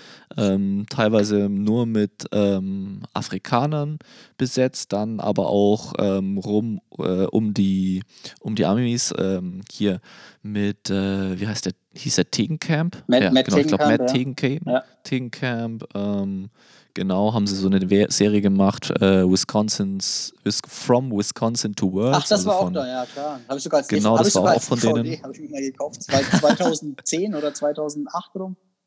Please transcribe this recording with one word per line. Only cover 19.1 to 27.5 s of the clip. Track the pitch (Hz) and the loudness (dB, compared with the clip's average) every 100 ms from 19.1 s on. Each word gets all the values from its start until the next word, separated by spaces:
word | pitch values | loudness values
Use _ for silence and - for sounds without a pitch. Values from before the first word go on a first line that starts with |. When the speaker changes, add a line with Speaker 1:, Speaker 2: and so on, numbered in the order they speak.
| 95 92 | 6 6
Speaker 1:
Wisconsin's, | 95 - 107 107 - 98 98 - - - - | 4 2 0 0 -2 -2 -2 -4 -4 -6 -6
Wis-, | - - - | -4 -4 -6
From | - - 123 131 | -12 2 2 2
Wisconsin | 104 101 - 113 120 107 | -2 -2 0 -2 0 -4
to | 104 95 | -2 -2
Worlds, | 92 117 147 | 0 2 0
Speaker 2:
Ach, | |
das | - | 2
Speaker 1:
also | 208 185 | 0 2
Speaker 2:
war | 190 | 0
auch | |
Speaker 1:
von | 185 | 0
Speaker 2:
da, | 175 127 | -2 -4
ja, | 127 123 | -6 -8
klar. | 139 147 139 120 | -8 -8 -10 -8
Hab | 135 | -8
ich | |
sogar | 160 147 | 0 0
als | 139 | 2
Speaker 1:
Genau, | 101 104 | 2 4
Speaker 2:
hab | 113 | 4
Speaker 1:
das | - | 4
Speaker 2:
ich | |
sogar | 95 92 | 4 4
Speaker 1:
war | |
auch | 95 | 2
Speaker 2:
als | - | 2
Speaker 1:
von | 123 | 0
Speaker 2:
D | 113 | 2
V | |
D, | 117 | 2
Speaker 1:
denen. | 113 - | -2 -6
Speaker 2:
hab | 131 | -12
ich | 135 | -14
mir | 151 | -12
mal | 143 | -8
gekauft. | 139 131 147 - | -8 -6 -10 -10
Zwei-, | - 135 | -2 0
<laughs> | 139 180 | 2 4
zweitausendzehn | - - 175 160 151 135 - 160 208 | 4 4 2 0 -6 -10 -6 -2 -2
oder | 160 147 | -2 -4